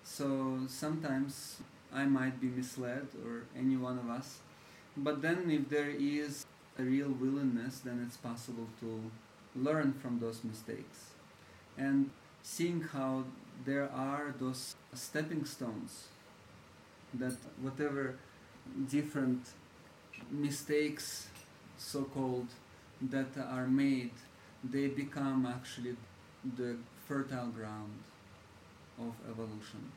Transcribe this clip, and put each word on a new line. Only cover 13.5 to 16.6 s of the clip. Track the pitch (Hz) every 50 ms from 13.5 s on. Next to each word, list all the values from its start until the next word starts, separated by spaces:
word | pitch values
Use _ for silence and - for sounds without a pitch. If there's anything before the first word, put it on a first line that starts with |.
| - 127 127
there | 135 139 139 139 139
are | 131 131 131 135 139 143 147 143 135 127
those | 131 127 131 127 - - - - - - -
stepping | 127 - - - 151 156 156 170 156 139
stones, | - - - 131 117 110 104 - - - - - - - - - - - - - - - -